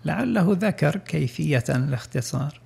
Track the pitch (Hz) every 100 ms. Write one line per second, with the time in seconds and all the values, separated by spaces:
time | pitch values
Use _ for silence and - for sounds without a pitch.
0 | 156 170 254 226 180 185 208 - 147 196
1 | - 160 135 - 107 131 123 127 143 127
2 | - 131 120 131 143 -